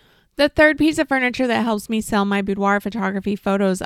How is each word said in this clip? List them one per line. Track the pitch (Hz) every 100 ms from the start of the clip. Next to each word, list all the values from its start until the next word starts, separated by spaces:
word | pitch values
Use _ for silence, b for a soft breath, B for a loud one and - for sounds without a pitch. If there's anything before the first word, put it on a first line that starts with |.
| b b b -
The | 285
third | - 302 302
piece | 302 302
of | 294
furniture | 269 247 240 254
that | 226
helps | 233 208 -
me | 220
sell | - 214
my | 202 202
boudoir | 196 196 196 202
photography | 202 226 190 196 202 202
photos | - 196 196 185